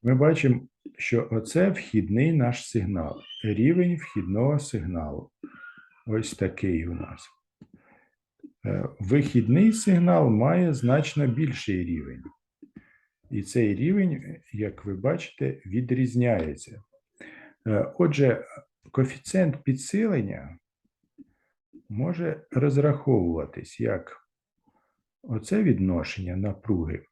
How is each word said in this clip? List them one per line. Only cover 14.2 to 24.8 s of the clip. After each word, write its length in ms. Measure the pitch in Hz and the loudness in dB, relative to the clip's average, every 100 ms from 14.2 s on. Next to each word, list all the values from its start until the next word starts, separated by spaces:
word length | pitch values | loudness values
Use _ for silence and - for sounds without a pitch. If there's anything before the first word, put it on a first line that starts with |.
| - - _ | -8 -16 _
як 320 | 104 104 - | -8 -6 -6
ви 100 | 104 | -10
бачите, 680 | 95 113 175 - - 135 135 95 | -4 -2 -2 -6 -6 -6 -6 -6
відрізняється. 1160 | 101 123 127 127 117 123 107 80 69 - - _ _ _ _ - - - _ - | -4 -2 0 0 2 2 2 -2 -8 -14 -20 _ _ _ _ -20 -20 -20 _ -2
Е, 260 | 107 - - | 0 0 2
отже, 480 | 175 139 139 110 - - _ _ - | 0 4 4 2 -4 -20 _ _ -8
коефіцієнт 680 | - 131 - - 190 175 127 | 0 0 -2 -4 0 2 0
підсилення 960 | - 131 - 196 220 165 101 98 69 82 _ _ _ _ _ _ - _ _ _ _ - _ | -4 -4 -2 -2 0 0 -2 -6 -12 -18 _ _ _ _ _ _ -20 _ _ _ _ -20 _
може 580 | 104 151 170 170 156 - | -6 -4 -4 -6 -6 -4
розраховуватись 1300 | 127 143 135 147 143 - 117 87 82 69 - - - | 0 2 4 2 0 2 2 2 -2 -6 -10 -16 -6
як 480 | 117 98 - - _ _ _ _ _ _ | -4 -4 -8 -20 _ _ _ _ _ _